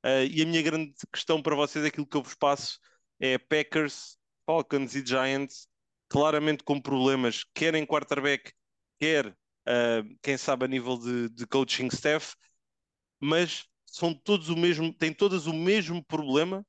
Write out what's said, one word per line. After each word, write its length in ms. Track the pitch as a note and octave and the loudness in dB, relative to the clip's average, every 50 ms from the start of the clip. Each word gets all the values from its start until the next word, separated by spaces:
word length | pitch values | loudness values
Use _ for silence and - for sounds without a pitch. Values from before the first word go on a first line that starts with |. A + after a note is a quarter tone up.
Eh, 240 | - B2 C3+ C3+ C3 | 2 2 2 4 2
e 160 | C#3 D#3+ D#3 | 2 2 0
a 40 | D#3 | 0
minha 160 | E3 E3+ D#3+ | 2 2 2
grande 320 | D#3 E3 D#3 D#3+ D#3 C#3+ C#3 - - - | 2 2 0 -2 -4 -6 -10 -16 -14 -12
questão 300 | - - - - D#3+ D#3 | -10 -10 0 0 0 2
para 120 | C#3 D#3+ D3+ | 2 0 2
vocês, 300 | C#3+ D3 C#3+ - D#3 D3+ | 2 0 0 0 -2 -2
aquilo 220 | D3+ - - D3 | -2 -2 -4 -8
que 100 | C#3 - | -2 -4
eu 60 | D3 | -4
vos 120 | B2+ - - | -4 -4 -4
passo, 440 | _ - C#3+ C#3+ C3+ - - - - _ _ _ _ _ _ _ _ | _ 2 2 2 2 -2 -10 -12 -12 _ _ _ _ _ _ _ _
é 160 | - C3 B2+ | 0 0 0
Packers, 800 | B2 _ _ D#3 D3+ D3 - - D#3+ D3+ C#3+ - - - - - _ _ _ _ _ _ | 0 _ _ 0 0 0 0 -2 -2 -2 -2 -6 -12 -16 -18 -20 _ _ _ _ _ _
Falcons 480 | - D#3+ E3 D3 _ C#3+ C#3 C3+ A#2 A#2+ | -2 -2 -2 0 _ -2 -2 -2 -2 -6
e 100 | C#3 C3+ | -6 -2
Giants, 640 | B2 B2+ C3 C3 C3+ C3+ C3+ C#3 C3+ - - - _ _ _ _ _ _ _ _ _ | 0 0 0 2 0 0 -2 -4 -6 -10 -20 -20 _ _ _ _ _ _ _ _ _
claramente 560 | - C#3 D3 D#3 D3+ D3+ D3+ D#3 D3+ C#3 - | 2 2 4 4 4 2 2 2 0 0 0
com 160 | - C#3+ C#3+ | -2 -2 -2
problemas, 640 | C3 - C#3 C3 B2+ C3+ C3+ C3 B2+ A#2+ A2 - - _ _ | 0 -2 0 2 4 4 4 4 2 0 -2 -4 -10 _ _
quer 200 | - D#3+ E3 D#3+ | -2 0 0 2
em 120 | D#3 D3+ | 0 -2
quarterback, 680 | - D#3 D3 C#3 - D3 C#3 C3+ C#3+ C#3 C3 _ - _ _ _ _ _ _ _ _ _ _ | 0 -2 -2 0 -2 -4 0 0 0 0 0 _ -14 _ _ _ _ _ _ _ _ _ _
quer, 380 | D3 D#3 D#3+ D3 B2+ G#2+ F#2+ _ _ _ _ _ _ | 0 2 2 2 0 -2 -8 _ _ _ _ _ _
eh, 360 | - B2 A#2+ A#2+ A#2+ A#2 A2+ G#2+ G#2+ - _ | 0 2 2 2 2 0 0 -2 -6 -14 _
quem 140 | - C#3+ C#3 | -4 -4 -4
sabe, 280 | B2+ - - C3+ B2 C3 | -2 0 -2 0 0 0
a 40 | C3 | -2
nível 300 | C3 C3 A#2+ B2+ B2+ A#2+ | -2 -4 -2 -2 -4 -4
de, 300 | A#2 A#2+ B2 A#2+ A#2+ A2+ | -4 -4 -2 -2 -4 -4
de 180 | A#2 A#2 A#2+ | -6 -10 -8
coaching 400 | - - C3+ C3 A#2 - - B2+ B2+ | -2 0 0 0 0 -2 -4 -2 -4
staff, 460 | - - - D3 D3+ D#3 - - - _ _ _ _ _ _ _ _ _ _ _ _ _ _ _ _ _ | -6 -2 0 0 0 0 -2 -10 -18 _ _ _ _ _ _ _ _ _ _ _ _ _ _ _ _ _
mas 460 | C#3+ D3 D#3 E3+ F3+ D#3+ - - - _ _ _ _ | -2 0 2 2 2 0 -2 -10 -12 _ _ _ _
são 280 | - - - E3+ E3+ D#3+ | -20 -8 -4 -2 -2 -2
todos 340 | - _ - G#3 F#3 D#3+ D#3+ | -4 _ 0 0 2 2 -2
o 80 | E3+ | 0
mesmo, 360 | E3 E3+ F3 E3+ D3+ D#3+ E3 | 2 4 2 4 2 -2 -4
têm 200 | D3+ _ E3 D#3+ | -2 _ -2 -2
todas 340 | D#3 - G3+ G3+ F#3 F#3 D3 | 2 2 2 2 2 0 -2
o 60 | D#3+ | -2
mesmo 500 | D#3+ D#3+ E3 F#3 G#3 A3 F3 D#3 F3 E3+ C#3+ | -4 0 2 2 2 2 2 -2 -6 -6 -6
problema 600 | _ D#3+ D3+ D3+ C3+ C3 D3 D#3+ F3+ F#3+ G3 G#3 | _ -4 -4 -2 2 2 2 2 2 -2 -8 -10